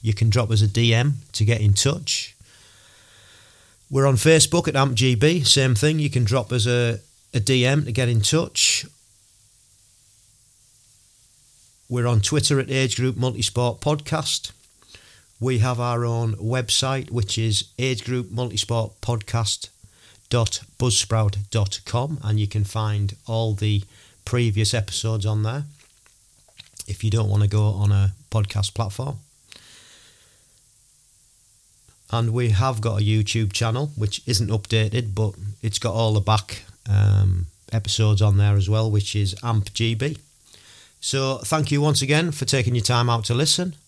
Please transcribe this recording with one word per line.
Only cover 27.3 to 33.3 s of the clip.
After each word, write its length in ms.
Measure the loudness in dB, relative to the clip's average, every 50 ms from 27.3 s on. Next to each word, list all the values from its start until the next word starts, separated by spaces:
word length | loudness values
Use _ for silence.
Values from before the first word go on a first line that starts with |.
| 2 2 2
to 40 |
go 200 | 2 2 2 2
on 260 | 2 2 2 2 2 4
a 180 | 4 2 2 0 -4 -16 _
podcast 440 | -2 -2 -2 -2 -2 -4 -4 -4 -4
platform. 420 | -4 -6 -4 -6 -6 -8 -8 -8 -10 -12 _ _ _ _ _ -20 -20 -20 -20 -20 -20 -20 -20 -20 -20 -20 -20 _ _ -20 -20 _ _ _ _ _ _ _ _ _ _ _ _ _ _ _ _ _ _ _ _ _ _ _ _ _ _ _ _ _ _ _ -20 _ _ _ -6
And 220 | -4 -2 0 0 0
we 160 | 0 2 2
have 320 | 2 4 2 2 0 0
got 180 | -2 -2 0 2
a 60 | 2
YouTube 480 | 2 2 2 2 0